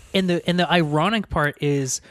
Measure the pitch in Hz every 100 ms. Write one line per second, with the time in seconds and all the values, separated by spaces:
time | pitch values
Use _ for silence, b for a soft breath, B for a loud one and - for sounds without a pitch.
0 | - 196 185 170 - 175 175 175 156 151
1 | 175 220 196 170 147 143 147 143 135 -
2 | B